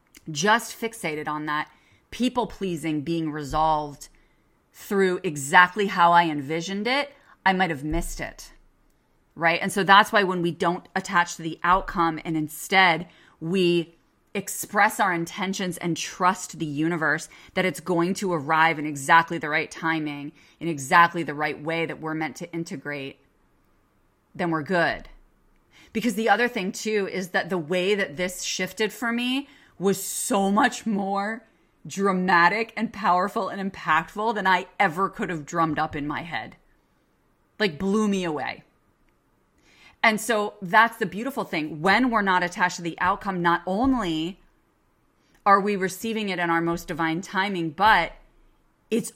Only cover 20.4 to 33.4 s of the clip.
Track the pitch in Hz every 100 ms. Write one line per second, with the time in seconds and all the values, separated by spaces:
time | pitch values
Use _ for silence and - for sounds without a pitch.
20.4 | _ - 170 147 135 175 170 175 151 147
21.4 | 151 135 151 165 156 151 156 156 156 -
22.4 | 175 170 165 139 143 143 135 - _ _
23.4 | _ _ _ _ _ _ _ _ _ -
24.4 | 175 160 147 180 151 90 - - _ _
25.4 | _ _ _ _ - 226 240 190 226 202
26.4 | 240 240 185 - 220 214 185 180 180 196
27.4 | 175 185 147 180 180 202 196 143 180 -
28.4 | - - 185 - 214 - 240 233 247 262
29.4 | 277 - _ - 185 190 - - - 208
30.4 | 196 202 240 - 226 196 196 196 202 226
31.4 | - _ _ _ 156 190 196 185 185 180
32.4 | 175 208 226 - 220 202 196 180 196 226